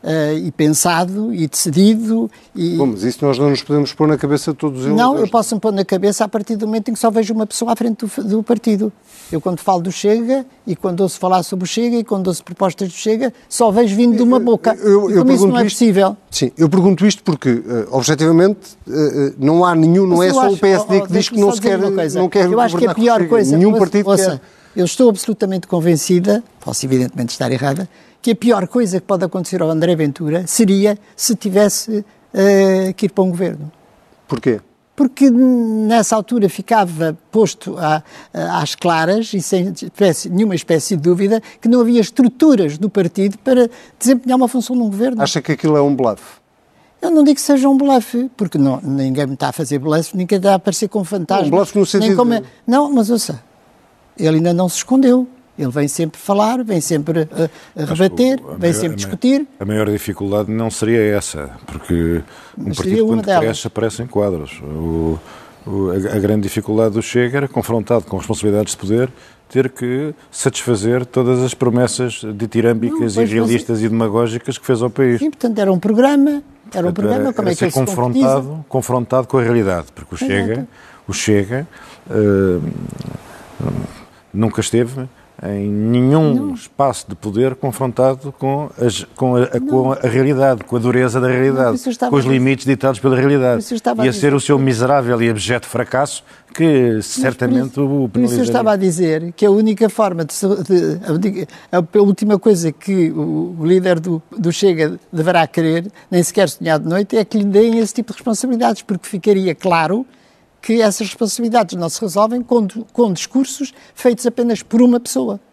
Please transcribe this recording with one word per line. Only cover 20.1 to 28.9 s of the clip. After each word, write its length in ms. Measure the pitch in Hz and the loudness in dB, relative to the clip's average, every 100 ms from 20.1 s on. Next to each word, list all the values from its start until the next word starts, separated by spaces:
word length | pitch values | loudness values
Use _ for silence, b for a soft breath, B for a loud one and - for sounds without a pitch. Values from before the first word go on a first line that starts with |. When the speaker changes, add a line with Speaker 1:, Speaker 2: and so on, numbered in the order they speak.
| 175 | 2
Speaker 1:
Mas 100 | 185 | 2
Speaker 2:
é 20 | |
Speaker 1:
eu 20 | |
Speaker 2:
só 80 | - 202 | 2 2
Speaker 1:
acho, 80 | 190 | 2
Speaker 2:
o 20 | |
P 100 | 196 | 2
S 180 | 190 208 | 2 2
D 100 | 196 | 0
Speaker 1:
oh, 0 | |
oh, 100 | 190 | 2
Speaker 2:
que 60 | |
diz 160 | 180 190 | -2 0
que 60 | 226 | 2
Speaker 1:
deixa-me 40 | |
Speaker 2:
não 80 | 202 | 2
Speaker 1:
só 80 | 226 | 2
Speaker 2:
se 60 | |
Speaker 1:
dizer 160 | 226 190 | 0 0
Speaker 2:
quer, 80 | 196 | 0
Speaker 1:
uma 100 | 196 | 0
coisa. 240 | 160 139 | -2 -2
Speaker 2:
não 100 | 180 | 0
quer 220 | 202 180 | 2 2
Speaker 1:
Eu 80 | 214 | 2
acho 180 | 240 170 | 2 2
que 80 | 233 | 0
a 20 | |
Speaker 2:
governar 40 | |
com 80 | 175 | 2
o 20 | 240 | 2
Speaker 1:
pior 120 | 233 | 2
Speaker 2:
Chega. 100 | 170 | 2
Speaker 1:
coisa, 280 | 226 185 151 | 2 4 4
Speaker 2:
Nenhum 120 | 196 | 4
Speaker 1:
ouça, 100 | 220 | 4
Speaker 2:
partido 300 | 185 202 196 | 2 2 2
Speaker 1:
ouça, 220 | 196 190 | 2 2
Speaker 2:
quer. 100 | 139 b b b - | -2 b b b -2
Speaker 1:
eu 20 | |
estou 260 | 175 - 247 | -2 4 4
absolutamente 560 | 202 - 208 196 190 - | 4 -4 -4 -2 -4 -2
convencida, 800 | 175 165 160 - 180 185 208 233 _ | 0 2 2 2 0 2 -2 -2 _
posso 260 | - 120 135 | -8 -6 0
evidentemente 460 | 131 127 156 120 | 0 0 -4 -6
estar 180 | - 127 | -4 -4
errada, 340 | 131 139 147 190 b b b | -2 -2 -4 -8 b b b
que 100 | - | -2
a 40 | 220 | 0
pior 280 | 233 214 180 | 2 2 0
coisa 320 | 247 220 | -2 0